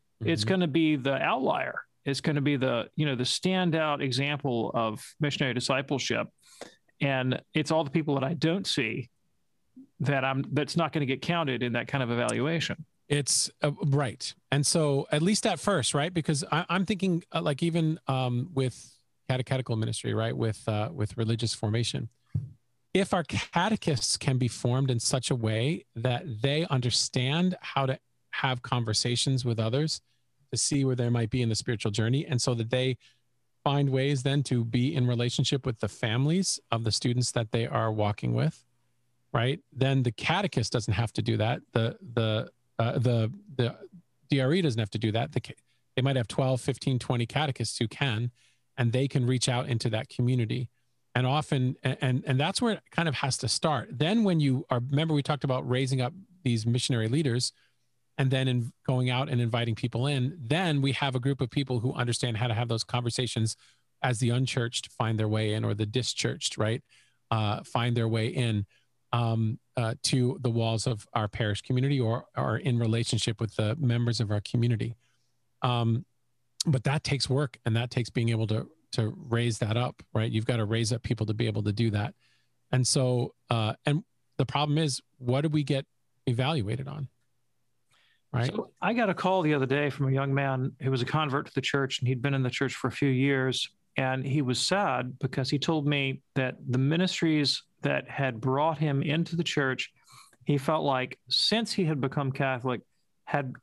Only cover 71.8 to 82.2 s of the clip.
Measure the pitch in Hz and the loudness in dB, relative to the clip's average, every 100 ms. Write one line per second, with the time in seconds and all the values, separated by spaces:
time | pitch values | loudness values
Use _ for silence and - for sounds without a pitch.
71.8 | 135 139 110 117 - - 131 113 135 120 | 2 2 0 0 -4 -4 -2 0 0 2
72.8 | 113 117 117 113 - 110 110 - 107 113 | 2 0 0 0 0 -2 -2 -2 -2 0
73.8 | 127 117 120 113 104 104 - 120 120 110 | 2 2 0 0 0 -2 -2 0 2 0
74.8 | 117 113 _ _ _ _ _ _ 127 120 | -4 -8 _ _ _ _ _ _ -2 0
75.8 | 117 117 - _ _ _ _ - - 131 | 2 0 -4 _ _ _ _ -4 0 0
76.8 | 135 151 - 135 - 131 143 - 117 110 | 0 -2 -2 -2 0 0 -2 -4 0 0
77.8 | 123 - 113 - 117 113 107 110 - - | 0 -2 -2 0 0 0 0 -2 -4 -12
78.8 | _ - 110 - 123 117 120 107 107 113 | _ -2 -2 -2 -2 0 2 0 0 0
79.8 | 127 - - 110 117 110 113 120 104 113 | -2 -6 -6 -2 0 0 0 0 0 0
80.8 | 107 117 - 117 107 107 117 104 101 104 | 0 -2 -2 -2 -2 -2 -2 0 0 0
81.8 | 113 104 120 - | 0 0 -2 -8